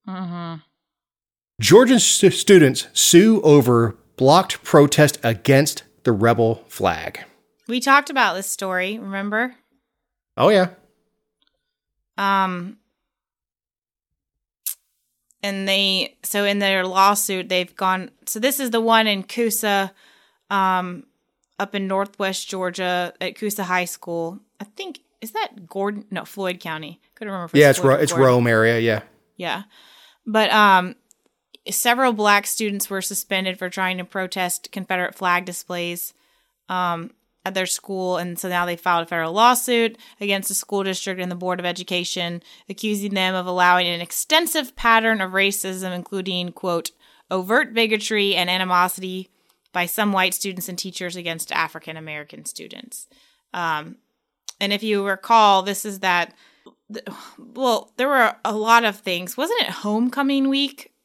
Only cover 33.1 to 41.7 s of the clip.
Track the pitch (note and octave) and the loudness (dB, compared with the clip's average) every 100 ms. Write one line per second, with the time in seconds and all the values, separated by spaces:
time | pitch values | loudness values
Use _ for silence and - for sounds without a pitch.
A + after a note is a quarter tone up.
33.1 | G3 - F#3+ F#3+ F#3 F3+ F#3 F#3 F#3 F3+ | -8 -4 -4 -4 -6 -8 -4 -4 -4 -6
34.1 | G3 F#3 G3 F3+ - - G3+ F#3 F#3 F3+ | -6 -6 -4 -4 -6 -10 -12 -6 -4 -4
35.1 | - F#3 F3 F#3 F3 - F3+ F3 F3 - | -4 -2 -2 -2 -14 -10 -8 -6 -8 -12
36.1 | _ _ _ _ _ _ F#3 F3+ E3 E3 | _ _ _ _ _ _ -4 -2 -4 -8
37.1 | _ _ _ - F#3+ F#3 - - F#3+ F#3 | _ _ _ -8 -6 -4 -6 -8 -6 -4
38.1 | F3+ F3 E3+ F#3+ F3+ F3 F3 F#3 E3+ E3 | -4 -6 -8 -4 -2 -2 -4 -2 -2 -2
39.1 | E3+ D#3+ F#3+ A#3 B3 - A#3 A3+ A3+ - | -6 -4 4 4 4 0 0 0 -4 -20
40.1 | _ G3+ G3 F#3+ G3 - G3+ G3 F#3 G3 | _ -4 -4 -4 -8 -4 -4 -4 -6 -8
41.1 | F#3 F3+ F3 F3+ F3+ F3+ | -8 -8 -6 -6 -4 -6